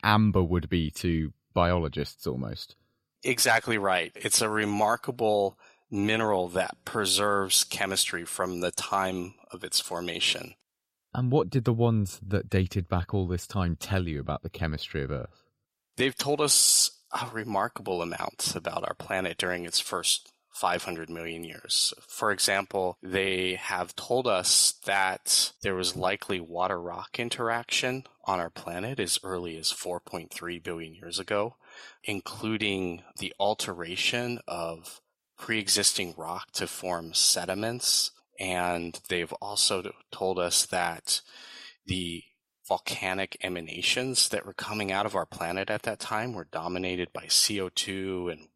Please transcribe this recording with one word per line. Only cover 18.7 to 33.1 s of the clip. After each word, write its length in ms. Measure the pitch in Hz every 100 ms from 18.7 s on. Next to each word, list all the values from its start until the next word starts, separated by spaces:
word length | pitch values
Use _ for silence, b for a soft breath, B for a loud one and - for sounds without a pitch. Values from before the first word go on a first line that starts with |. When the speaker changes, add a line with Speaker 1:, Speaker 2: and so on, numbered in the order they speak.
| -
Speaker 2:
our 100 | -
planet 440 | - - 95 92 82
during 260 | 90 90
its 160 | 87 -
first 500 | - 104 98 - - _ _
five 320 | - 90 87
hundred 240 | - 82 80
million 360 | 82 82 82
years. 500 | 82 - - - - - -
For 240 | - 107
example, 680 | 95 - 98 98 101 90 -
they 520 | 92 95 98 92 92
have 420 | 92 - 92 90 -
told 300 | - 120 123
us 480 | 92 90 - - -
that 680 | - 98 95 95 - - - -
there 120 | 101
was 220 | 92 90 87
likely 440 | 92 101 - 92
water-rock 800 | 82 85 92 90 87 87 95 -
interaction 840 | 120 - 117 117 - - 131 131 - _ -
on 140 | 95
our 100 | 82
planet 500 | - 85 87 110 135
as 180 | 87 -
early 320 | 92 92 87 80
as 140 | 80
four 300 | - 87 87
point 320 | - 90 80
three 260 | - 85 87
billion 360 | 90 82 80
years 240 | 82 87 90
ago, 380 | 92 104 113 - B B B B
including 1000 | - 98 - 104 110 110 107 95 90 85 -